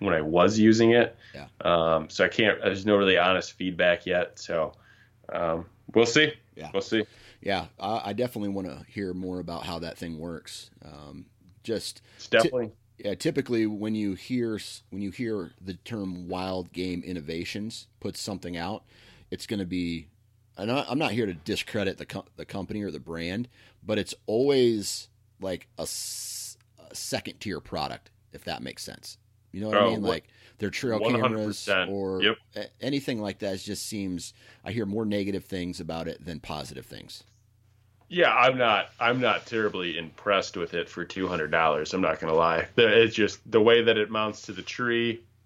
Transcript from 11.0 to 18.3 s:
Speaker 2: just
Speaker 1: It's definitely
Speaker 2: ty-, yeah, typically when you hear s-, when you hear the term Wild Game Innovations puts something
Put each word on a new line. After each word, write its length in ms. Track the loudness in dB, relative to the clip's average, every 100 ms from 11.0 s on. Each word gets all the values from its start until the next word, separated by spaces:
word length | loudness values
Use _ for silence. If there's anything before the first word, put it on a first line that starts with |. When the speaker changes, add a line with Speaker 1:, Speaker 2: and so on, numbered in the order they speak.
| -18 -18 -20 _ _ _
Speaker 2:
just 400 | -6 -6 -6 -14 _ -16
Speaker 1:
It's 120 | 2
definitely 380 | 4 4 2 -6
Speaker 2:
ty-, 60 | -10 _ -10
yeah, 160 | -8
typically 520 | -4 -2 -2 0 2 0
when 280 | 0 -2
you 180 | -2 -2
hear 420 | -4 -4 -2 -2 -4
s-, 260 | -8 -16 -12
when 100 | -8
you 80 | -8
hear 420 | -6 -4 -4 -6 -10
the 140 | -12
term 540 | -10 -8 -6 -6 -8 -6
Wild 440 | -4 -4 -4 -6
Game 300 | -6 -4 -4
Innovations 840 | -6 -8 -6 -6 -6 -8 -8 -12 -18 _
puts 200 | -10 -8
something 360 | -8